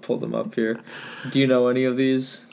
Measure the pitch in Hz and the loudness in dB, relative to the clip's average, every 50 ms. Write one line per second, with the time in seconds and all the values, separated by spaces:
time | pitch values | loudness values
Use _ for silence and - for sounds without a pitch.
0 | - - 123 110 120 117 113 113 110 110 - - 113 110 113 113 - - - - | -6 -4 -4 -4 -4 -4 -4 -4 -6 -4 -4 -2 -2 -2 -2 -4 -8 -14 -18 -16
1 | - - - - - 135 - 135 135 131 131 123 123 123 123 127 131 131 123 123 | -16 -16 -14 -14 -10 -2 0 2 4 4 4 4 4 4 4 2 2 0 2 2
2 | 135 131 131 131 131 - - - - - | 2 2 2 0 0 -4 -10 -16 -14 0